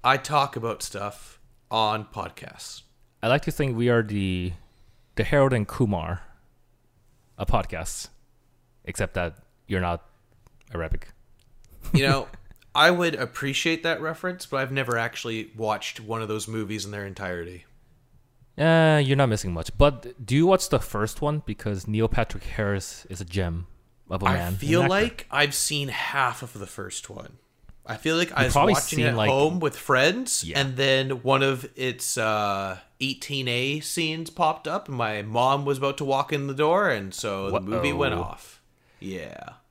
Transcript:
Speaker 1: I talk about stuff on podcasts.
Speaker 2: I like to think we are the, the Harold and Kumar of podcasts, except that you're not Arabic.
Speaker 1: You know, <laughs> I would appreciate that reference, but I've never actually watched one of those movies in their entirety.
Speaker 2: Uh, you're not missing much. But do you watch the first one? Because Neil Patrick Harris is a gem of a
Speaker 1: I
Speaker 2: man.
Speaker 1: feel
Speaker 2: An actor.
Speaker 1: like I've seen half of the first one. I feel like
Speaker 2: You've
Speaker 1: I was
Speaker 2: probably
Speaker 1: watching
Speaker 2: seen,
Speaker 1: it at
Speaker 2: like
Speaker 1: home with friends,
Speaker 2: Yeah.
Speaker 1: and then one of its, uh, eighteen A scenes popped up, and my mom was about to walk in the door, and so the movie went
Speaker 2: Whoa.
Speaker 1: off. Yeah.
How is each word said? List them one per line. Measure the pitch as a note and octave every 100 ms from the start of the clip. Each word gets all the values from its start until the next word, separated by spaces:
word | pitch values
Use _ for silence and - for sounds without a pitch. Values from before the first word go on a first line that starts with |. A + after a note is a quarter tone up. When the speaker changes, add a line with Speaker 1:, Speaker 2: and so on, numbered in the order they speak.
| B2
Speaker 1:
I | C3+
talk | - D3+ C#3 B2+
about | A2+ G#2+
stuff | - G2 G2+ - - - - _ _
on | A2 G#2+ G#2+ G#2+
podcasts. | - F2 - - - - - - _ _ _
Speaker 2:
I | A2+
like | C#3
to | -
think | - C#3+ A#2
we | A#2+
are | A#2+
the, | A2 G#2 F#2+ F2+ F2+ F2 - _ - _ _ -
the | A2
Harold | C#3+ C3+
and | B2 G2+
Kumar | - A#2 F#2+ E2 E2+ - - _ _ _ _ _ _ _ _ _ -
of | G2
podcasts, | A2+ - E2+ D#2+ - - - _ _ _ _ _ _ -
except | - G2 -
that | E2+ - _ _ _
you're | F#2+
not | F2+ E2+ - _ _ _ - _ -
Arabic. | E3+ E3 - - - _ - _ - - - -
Speaker 1:
You | D3 C3+
know, | C3+ - - -
<laughs> | - _ C#3
I | D#3+
would | F3 E3+ D3+
appreciate | B2 - C#3 C3+ E3+ E3
that | E3 D3
reference, | D#3 D#3+ F#3 F3+ -
but | C3+
I've | C3+
never | C3+ B2 A#2
actually | A#2 - A#2+ A2+ G#2+ A2
watched | A2 G#2 - -
one | A2 A2+
of | A2
those | G#2+ G#2
movies | A2 G#2 G#2+ G2
in |
their | G#2 G2
entirety. | F#2+ G2 F2 E2+ F2+ - _ _ _ _ _ _ _ _ -
Speaker 2:
Uh, | D#3 E3 D#3+ D3+
you're | C3+ C#3
not | C3+
missing | G#2+ F#2+
much. | E2+ D#2+ -
But | C#3+ B2+ A#2+ - A#2
do | C3+
you | E3+
watch | F#3 -
the | C3
first | - G#2 A2 -
one? | D3 D3+ -
Because | G#2 A2 G2+ G2+
Neil | G#2+ A2
Patrick | - A2 G#2
Harris | - - G#2 G2+ - - -
is | F#2
a | F2
gem | F#2+ F2+ E2+ F2 - _ _ _
of | F#2
a | F#2
Speaker 1:
I |
Speaker 2:
man. | F2+ F2 F#2+
Speaker 1:
feel | C#3+ E3
Speaker 2:
An | F3
actor. | F#3+
Speaker 1:
like | A3+ - -
I've | C3+ D3
seen | C#3+ - D3 C#3
half | - - C#3 B2+ A#2+
of | B2
the | G#2+ G2
first | - F#2+ - -
one. | G#2 - - _ _ - - -
I | A2
feel | D#3 E3
like | F3
Speaker 2:
You've | -
Speaker 1:
I | C3
was |
Speaker 2:
probably | C#3 F3
Speaker 1:
watching | F#3+ - D3+
Speaker 2:
seen, | A#2
Speaker 1:
it |
at | A2+
Speaker 2:
like | G#2+
Speaker 1:
home | C3+ D3+ F3+
with | D#3 -
friends, | - C3 D3 G#3+ B3+ -
Speaker 2:
Yeah. | D#2+ -
Speaker 1:
and | C3+ B2+
then | C3+ C3+ C3 C3
one | B2 C3+
of | C3+ C3 B2+ -
its, | C3 A#2+ - -
uh, | A2 G#2+ G#2 G2 G2 F#2 - _
eighteen | C3+ C3 - C#3 B2+
A | A#2+ C3 D3+
scenes | D3+ - D#3+ D#3+ D#3+
popped | - D#3+ D#3 -
up, | F3+ -
and | C3
my | A2+ G#2+
mom | G#2 A2+ B2+ C#3
was | C#3+ C3+
about | C#3 C3+
to | C#3
walk | C3+ C#3+
in | D3 C#3
the |
door, | C3+ D3+ F3+ G3+
and | A2+ F#2+
so | - A2 G2 G2
the | A#2
movie | F#2+ - -
went | C#3+ C#3 G2+
Speaker 2:
Whoa. |
Speaker 1:
off. | F2+ - - - _ _ _ _
Yeah. | F#2+ F#2 D2 G1+ - - _